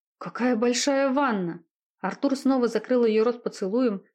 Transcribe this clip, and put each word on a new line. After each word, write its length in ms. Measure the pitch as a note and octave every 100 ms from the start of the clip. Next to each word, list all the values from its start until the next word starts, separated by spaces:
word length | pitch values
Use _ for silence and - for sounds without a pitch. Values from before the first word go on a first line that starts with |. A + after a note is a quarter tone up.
| _ _
"Какая 380 | F3+ - B3 A#3
большая 560 | A#3+ B3 C#4+ C4+ C#4
ванна!" 520 | C4 C#4 G#3 E3+ E3+ - _ _ _
Артур 360 | F#3 - C#4 C4
снова 320 | C4 C4+ A#3
закрыл 360 | A3 - B3+
ее 200 | A#3 G#3+
рот 180 | A3+ A#3+
поцелуем, 600 | G#3 - F#3+ A#3 B3 G3 -